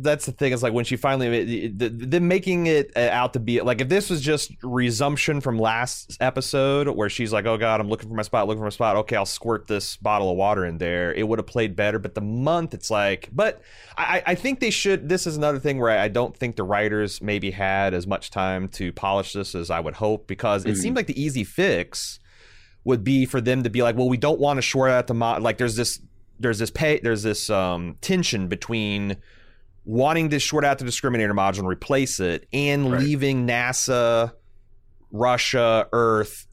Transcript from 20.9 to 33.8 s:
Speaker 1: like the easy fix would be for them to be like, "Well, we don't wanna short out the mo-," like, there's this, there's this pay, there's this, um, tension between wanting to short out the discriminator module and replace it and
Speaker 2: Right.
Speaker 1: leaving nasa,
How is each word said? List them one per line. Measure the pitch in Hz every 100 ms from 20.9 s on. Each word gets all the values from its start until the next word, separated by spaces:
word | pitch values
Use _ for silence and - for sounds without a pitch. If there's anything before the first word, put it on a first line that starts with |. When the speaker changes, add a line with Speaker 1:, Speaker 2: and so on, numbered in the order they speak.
| 254
Speaker 1:
like | 196
the | 131
easy | 147 131
fix | 98 - 190 95 - - - - - - - - - -
would | - 123
be | 101 135 127
for | 131
them | 117 127
to | 120
be | 110
like, | 120 113
"Well, | 127
we | 127
don't | 147 156
wanna | 143 139
short | 120 135 131
out | 127 120
the |
mo-," | 117 117 98
like, | 113 107
there's | 123
this, | 107 120 - - - - -
there's | 123 107
this | 113
pay, | - 156 151
there's | 117 110
this, | 110 104 -
um, | 101 92 87 87 -
tension | - 185 170 107 90
between | 98 - 117 104 101 101 95 - - - - - - -
wanting | 113 139 165 160
to | 147
short | - 151 143
out | 139
the |
discriminator | 123 - 135 120 107
module | 101 98 98
and | 92
replace | 92 - 139 131 -
it | 90 85 -
and | 131 143 143 135
Speaker 2:
Right. | 123
Speaker 1:
leaving | 139 147 139 131 123
nasa, | 120 123 127